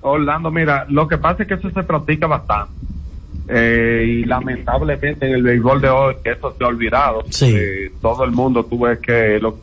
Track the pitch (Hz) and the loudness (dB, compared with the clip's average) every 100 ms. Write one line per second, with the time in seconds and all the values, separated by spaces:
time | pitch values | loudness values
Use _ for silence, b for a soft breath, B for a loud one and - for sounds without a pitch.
0 | 139 147 143 156 165 165 156 139 135 143 | -2 0 0 -2 -2 0 2 0 0 0
1 | 156 160 160 180 190 185 190 175 175 151 | 2 0 0 0 -2 -4 -4 -4 -2 -2
2 | 147 151 160 135 - 104 101 - - - | 0 0 0 0 0 -4 -4 -10 -10 -10
3 | - - - - - 120 117 117 117 117 | -12 -14 -12 -10 -2 0 2 2 2 2
4 | 113 117 117 127 131 123 - 131 151 139 | 2 0 0 -2 -2 -6 -2 0 0 -2
5 | 147 147 131 127 123 120 120 139 135 131 | -2 -2 0 2 4 4 4 4 4 4
6 | 135 131 117 123 135 - 123 120 110 127 | 2 0 -4 -4 -6 -4 -2 -2 0 2
7 | 143 110 - - 131 104 104 95 95 - | 2 0 -4 2 4 4 0 -4 -8 -4
8 | 113 123 127 120 131 117 110 120 120 113 | -2 0 0 2 2 2 0 0 0 0
9 | - 120 110 107 113 110 | 0 2 2 2 0 -4